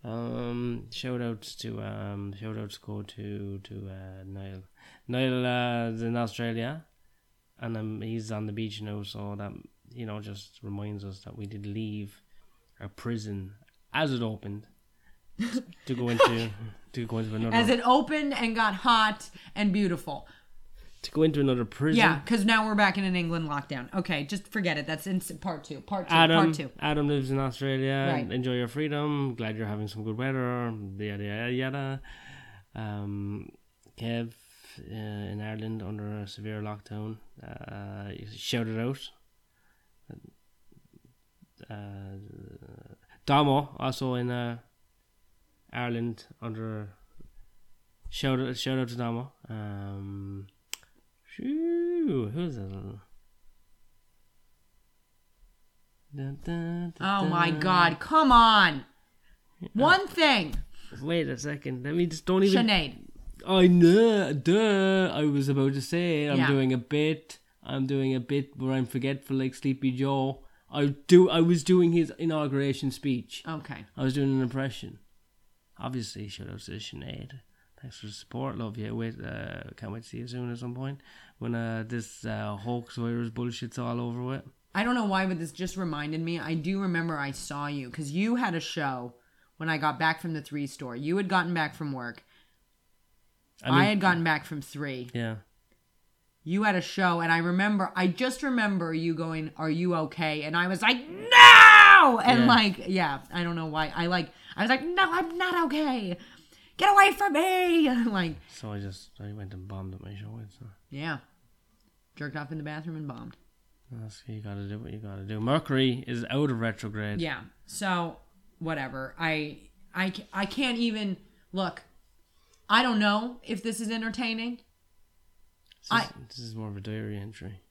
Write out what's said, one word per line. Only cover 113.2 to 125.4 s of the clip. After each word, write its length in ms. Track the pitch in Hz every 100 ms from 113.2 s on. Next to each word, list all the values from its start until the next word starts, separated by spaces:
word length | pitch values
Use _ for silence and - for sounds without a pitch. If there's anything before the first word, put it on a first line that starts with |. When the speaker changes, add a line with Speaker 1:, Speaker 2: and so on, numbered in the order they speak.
| 117 - _ _ _ _ _
Speaker 1:
That's, 300 | 120 110 104 -
you 140 | 110
gotta 220 | 107 101 101
do 100 | 104
what 140 | 113
you 60 | 107
gotta 240 | 107 98
do. 160 | 98 107
Mercury 640 | 113 151 151 135 131 123 -
is 180 | 120 117
out 220 | 135 147
of 80 | 117
retrograde. 600 | 113 104 110 107 104 104
Speaker 2:
Yeah. 200 | 160 131 95 _ -
So, 500 | - 196 180 170 - _ _ _ _
whatever. 560 | 160 156 131 131 131 -
I, 400 | 165 156 151 - - _ -
I 160 | - 190
ca-, 160 | 190 -
I 120 | 190 202
can't 320 | 254 262 233
even, 400 | 233 214 202 180 - _ _
look, 300 | 190 185 - - _ _ _ _ _ _ _ -
I 140 | 220
don't 160 | 254 220
know 420 | 208 208 233 247
if 180 | - 202
this 180 | 226 214
is 100 | 220
entertaining. 640 | 226 226 233 233 226 233 240
Speaker 1:
This 1300 | _ _ _ _ _ _ _ _